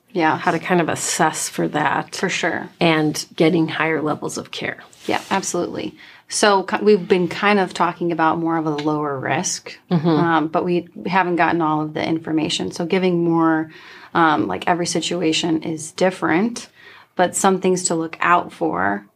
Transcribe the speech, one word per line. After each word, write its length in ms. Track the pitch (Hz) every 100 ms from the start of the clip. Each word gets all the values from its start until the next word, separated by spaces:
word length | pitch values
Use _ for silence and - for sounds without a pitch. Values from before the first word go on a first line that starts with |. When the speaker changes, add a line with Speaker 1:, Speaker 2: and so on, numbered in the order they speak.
| _
Speaker 1:
Yeah. 240 | 190 156 135
Speaker 2:
how 140 | -
to 80 | 170
kind 220 | - 180
of 80 | 160
assess 600 | - - - 160 156 -
for 200 | - 170
that. 480 | 147 151 - - -
Speaker 1:
For 120 | 190
sure. 400 | - 175 - - -
Speaker 2:
And 440 | 165 156 151 151 - -
getting 320 | 160 175 160
higher 340 | - 156 156
levels 340 | 151 143 151 131
of 140 | -
care. 280 | - - - - - -
Speaker 1:
Yeah, 140 | - -
absolutely. 640 | 196 190 180 - - - - - - -
So 340 | - 214 196
ki-, 140 | 185 208
we've 240 | 202 208 170
been 200 | 190 170
kind 300 | - 202 202
of 120 | 180
talking 380 | - 175 175 175
about 280 | 165 160 165
more 180 | 165 165
of 100 | 156
a 40 |
lower 480 | 147 151 151 147 139
risk, 600 | 131 139 190 - - - -
Speaker 2:
Mm-hmm. 180 | 175 170
Speaker 1:
um, 400 | 151 165 165 156
but 160 | 170
we 240 | 180 175 170 - 185
haven't 300 | 185 180 170
gotten 260 | 165 170
all 180 | 156 156
of 120 | 156
the 100 | 156 -
information. 680 | 160 165 156 147 - 185
So 120 | -
giving 380 | 170 190 185 170
more, 460 | 170 165 160 160 160 - - - -
um, 360 | 170 165 147 156
like, 180 | 185 -
every 200 | 170 170
situation 760 | 175 160 175 160 156 175 160
is 300 | 175 156 -
different, 760 | - 185 185 165 160 226 240 - - - - - -
but 200 | 180 -
some 240 | 196 185
things 240 | 185 180
to 100 | 180
look 220 | 165 160 -
out 320 | 175 175 -
for 540 | - 160 170 196 202 -